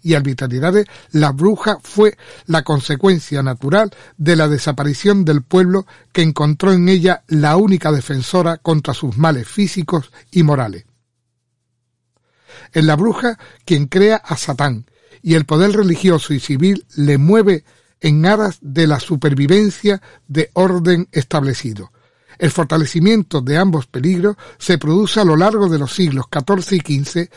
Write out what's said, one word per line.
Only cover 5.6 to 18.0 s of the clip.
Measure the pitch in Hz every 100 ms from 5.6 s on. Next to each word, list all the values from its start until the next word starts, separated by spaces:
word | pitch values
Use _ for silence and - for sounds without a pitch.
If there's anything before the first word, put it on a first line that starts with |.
| 180 190 - - _
que | -
encontró | 160 147 151 151 190
en | 185 180
ella | 190 180 170 -
la | 156 147 165
única | 208 185 156
defensora | 147 - 135 123 185 170 165
contra | - 156 143
sus | 120 139 110
males | 160 135 107
físicos | - 202 190 156 170 - - _
y | 180
morales. | 151 143 110 90 - _ _ _ _ _ _ _ _ _ _ _ _ _ _ _ _ - -
Es | 160
la | 156 151
bruja | 220 - 240 220 - _
quien | - 151 143
crea | 190 208 220
a | - 156
Satán, | - 127 143 113 - _ _ _
y | 165
el | 160
poder | 147 156 202 208
religioso | 190 165 185 160 -
y | 139
civil | - 135 185 196 - -
le | 147 139
mueve | 156 220 202 165 - _ _ _